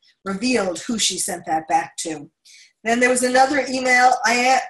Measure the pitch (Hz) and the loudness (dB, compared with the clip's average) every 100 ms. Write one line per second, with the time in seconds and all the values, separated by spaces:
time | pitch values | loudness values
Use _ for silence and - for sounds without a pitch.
0 | _ _ 196 190 254 240 185 170 - 220 | _ _ -10 -4 0 0 0 -4 -6 -4
1 | - 180 - 175 175 160 160 165 156 - | -4 -4 -6 -8 -4 -6 -2 -2 -2 -10
2 | 165 151 - _ _ - - _ 220 240 | -10 -10 -14 _ _ -20 -20 _ -2 2
3 | 247 254 247 254 269 294 247 262 254 247 | 2 2 2 4 4 2 -2 -2 2 4
4 | 247 - 214 240 247 262 | 4 4 0 2 2 2